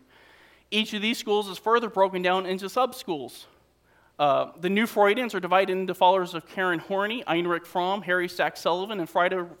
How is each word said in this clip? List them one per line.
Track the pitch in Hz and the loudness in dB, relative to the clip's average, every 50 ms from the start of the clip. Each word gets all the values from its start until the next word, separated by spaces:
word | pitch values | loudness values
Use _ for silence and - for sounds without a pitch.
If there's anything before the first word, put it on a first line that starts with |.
| _ _ _ - - _ - - - _ _ _ _ - | _ _ _ -20 -20 _ -20 -20 -20 _ _ _ _ -4
Each | 202 214 214 214 214 | -2 -2 -2 -2 -4
of | 208 202 | -4 -2
these | 220 233 - | -2 -2 -4
schools | - 220 208 208 208 | -2 0 0 0 0
is | 196 180 - | -2 -8 -4
further | - 214 226 240 233 208 | 0 2 2 2 2 0
broken | - 190 196 190 190 180 180 | 2 2 2 2 2 0 2
down | 180 185 185 190 | 2 2 2 0
into | 254 185 185 202 | -2 -4 -6 -6
subschools. | 190 - 247 262 247 254 - - - 170 143 123 113 - - - - _ _ _ _ _ _ _ _ _ _ _ _ _ | -4 0 0 0 0 -2 -8 -8 -6 -6 -6 -6 -10 -14 -16 -20 -20 _ _ _ _ _ _ _ _ _ _ _ _ _
Uh, | - 147 143 135 135 131 - - - | 0 2 4 4 2 0 -2 -6 -6
the | 165 180 | -4 0
New | 196 208 233 | 2 2 0
Freudians | 220 - 208 202 202 208 254 254 226 202 | 0 4 4 4 4 4 2 -2 -4 -4
are | 190 | -4
divided | 185 175 180 190 196 190 185 | -2 2 4 4 4 2 0
into | 190 190 185 170 | -4 -2 -4 0
followers | - 190 180 190 190 180 175 175 | 4 4 6 6 4 2 -2 -6
of | 160 - | -10 -10
Karen | - - 196 185 185 170 160 | -10 -6 -2 -2 0 -2 -2
Horney, | - - 196 190 202 208 226 254 - | -4 -4 -4 -2 -2 -2 -4 -6 -4
Heinrich | - 165 170 175 175 175 165 - | -2 -2 0 0 0 -2 -2 -4
Fromm, | - - 185 175 185 196 208 | -6 -4 -4 -2 -2 -2 -4
Harry | 190 180 180 180 175 | -2 -2 -2 0 -2
Sachs | 180 - - 160 160 165 - | -4 -2 -2 -2 -2 -2 -2
Sullivan, | - 185 170 180 190 214 220 196 | -2 -2 -2 -2 -4 -6 -6 -6
and | 165 | -6
Frieda | - - 185 175 185 190 185 175 175 151 - | -2 0 2 2 2 0 -2 -6 -8 -12 -18